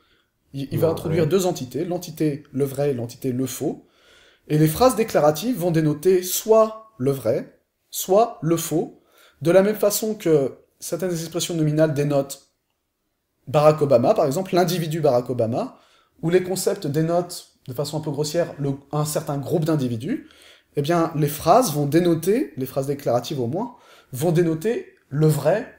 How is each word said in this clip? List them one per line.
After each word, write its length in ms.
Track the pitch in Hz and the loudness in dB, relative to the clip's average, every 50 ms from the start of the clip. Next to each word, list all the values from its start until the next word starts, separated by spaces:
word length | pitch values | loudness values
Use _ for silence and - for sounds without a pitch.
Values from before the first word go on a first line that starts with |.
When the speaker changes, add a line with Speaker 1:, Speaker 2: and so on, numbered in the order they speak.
| _ _ _ _ _ _ _ _ _ _ - | _ _ _ _ _ _ _ _ _ _ -12
Speaker 1:
Il, 140 | 139 139 - | -12 -8 -6
il 60 | - 156 | -2 0
va 80 | 156 | 0
Speaker 2:
Ouais. 60 | 160 | 0
Speaker 1:
introduire 340 | 160 - - 156 156 175 160 | 0 -2 -4 -2 0 0 2
deux 180 | 143 180 202 180 | 2 2 2 2
entités, 380 | 180 170 - 131 120 - 135 175 | 0 -2 -4 -6 -8 -6 -6 -4
l'entité 600 | 170 175 175 175 165 151 - 160 151 139 135 - - | -4 -6 -8 -8 -10 -6 -2 -2 -2 -2 -4 -8 -8
le 120 | - 131 143 | -4 -2 -2
vrai 260 | 135 131 131 143 147 | -2 -2 -2 -2 -2
et 40 | 135 | -2
l'entité 380 | 120 117 117 - - - 135 | -4 -6 -8 -10 -8 -6 -4
le 140 | 123 123 131 | -4 -4 -4
faux, 400 | 120 - - - - 262 - - _ _ _ _ _ _ _ _ _ _ _ _ - | -6 -6 -6 -6 -6 -6 -8 -12 _ _ _ _ _ _ _ _ _ _ _ _ -2
et 80 | 151 151 | 2 2
les 100 | 156 156 | 4 2
phrases 280 | 156 - 240 262 247 | 4 4 2 4 4
déclaratives 640 | 202 220 - - 175 143 151 151 156 208 240 254 170 | 2 -2 0 2 4 4 4 2 2 -2 -4 -2 -2
vont 120 | 170 180 | -2 0
dénoter 520 | 160 165 160 151 147 151 - 185 190 180 | 0 2 2 0 0 2 2 2 2 2
soit 680 | 180 - - - - 214 220 220 220 220 214 - - - _ - | 2 -2 -6 -4 2 4 4 6 4 4 0 -8 -18 -20 _ -4
le 120 | 123 135 | -2 -2
vrai, 480 | 139 131 120 107 131 180 262 - - _ _ _ _ _ _ _ | -2 0 0 -2 -2 -2 -4 -8 -16 _ _ _ _ _ _ _
soit 480 | - - - - 190 208 233 233 - - | -12 -10 0 2 4 4 4 2 0 -4
le 140 | - 160 170 | -2 0 0
faux, 460 | 165 - - 151 160 143 - - _ _ _ _ _ _ _ _ _ | 0 0 -2 -2 -2 -2 -4 -8 _ _ _ _ _ _ _ _ _
de 80 | 135 160 | 0 4
la 120 | 180 190 | 6 6
même 140 | 190 208 214 | 6 4 2
façon 380 | 208 226 208 202 - 226 220 214 | 0 0 0 0 0 -2 -4 -4
que 400 | 214 - 170 160 147 135 117 - - _ _ _ _ | -2 2 2 4 4 2 0 -4 -10 _ _ _ _
certaines 320 | - - 175 156 185 185 | -10 -10 -6 -6 -4 -4
expressions 420 | 175 160 165 160 160 170 160 - 175 | -4 -4 -6 -6 -6 -6 -4 -4 -2
nominales 380 | 160 156 151 151 156 160 160 | 0 0 0 2 2 2 2
dénotent 480 | 143 143 143 147 143 139 139 - - - _ _ _ _ _ _ _ _ _ _ _ _ _ _ _ _ _ _ _ _ _ | 2 0 0 0 0 0 -2 -2 -8 -16 _ _ _ _ _ _ _ _ _ _ _ _ _ _ _ _ _ _ _ _ _
Barack 360 | - 120 151 147 156 151 151 | -2 0 4 6 4 4 4
Obama, 320 | 147 135 135 117 123 160 220 | 4 4 4 4 4 4 4
par 100 | - 170 | 2 2
exemple, 300 | 139 135 180 190 - - | 0 0 -2 -4 0 0
l'individu 460 | 175 180 160 185 180 175 156 151 170 | 2 2 2 0 -2 -4 -4 -2 0
Barack 280 | 147 143 123 123 127 131 | 2 2 4 2 0 0
Obama, 500 | 127 120 113 110 120 160 226 262 - _ _ _ _ _ _ _ _ _ | -2 -2 0 0 0 -2 -4 -6 -10 _ _ _ _ _ _ _ _ _
ou 80 | - 165 | -2 2
les 120 | 175 185 | 2 2
concepts 440 | 180 180 190 185 - 196 196 196 - | 2 0 -4 -2 -2 -2 -2 -2 -4
dénotent, 640 | 147 135 156 160 165 170 175 175 170 - - - _ _ _ _ - | -4 -2 0 0 0 0 -2 -2 -4 -8 -16 -18 _ _ _ _ -10
de 60 | 120 | -8
façon 240 | 151 143 - - 156 | -6 -6 -6 -6 -6
un 20 | |
peu 100 | 156 160 | -6 -6
grossière, 440 | 139 135 151 147 - 170 165 - - - | -4 -4 -4 -2 -2 -2 -2 -4 -4 -6
le, 120 | 143 139 135 - - _ | -4 -4 -4 -6 -8 _
un 120 | - 151 151 | -4 -2 -2
certain 320 | 151 - 160 151 - 143 | -2 -4 -4 -4 -4 -6
groupe 300 | 139 127 117 143 175 151 | -6 -4 -2 -2 -2 0
d'individus, 640 | 160 160 151 127 123 120 110 127 180 269 330 - - _ _ - - - _ _ _ _ | 0 0 0 0 -2 -4 -6 -6 -6 -6 -8 -8 -14 _ _ -20 -20 -20 _ _ _ _
eh 60 | 147 | -4
bien, 300 | 139 147 175 170 165 - - | -2 0 0 0 0 0 0
les 140 | 143 151 143 | -2 -2 -2
phrases 440 | 151 - - 160 185 240 262 190 | -2 0 4 6 6 6 4 2
vont 140 | 143 147 147 | 0 -2 0
dénoter, 680 | 147 139 170 180 175 165 165 170 190 208 254 403 - - | 2 2 2 4 2 2 0 0 0 0 0 -2 -4 -6
les 100 | 127 131 | -8 -8
phrases 200 | 127 - 143 135 | -6 -4 -4 -4
déclaratives 540 | 143 143 143 - 143 117 123 120 - 165 135 | -4 -6 -4 -2 0 0 0 -2 -4 -4 -4
au 60 | 120 | -4
moins, 300 | 120 143 185 240 247 - - _ - - - _ _ | -4 -4 -4 -6 -6 -10 -16 _ -20 -20 -20 _ _
vont 200 | - 123 156 180 | -6 -2 0 2
dénoter 540 | 160 170 175 165 160 156 160 220 240 381 - - - _ _ _ | 2 2 2 2 0 -2 -2 -2 -2 -2 -6 -10 -16 _ _ _
le 180 | 135 147 156 | 0 2 4
vrai 480 | 156 147 143 127 151 185 220 262 - - | 4 4 4 2 2 2 0 -2 -6 -12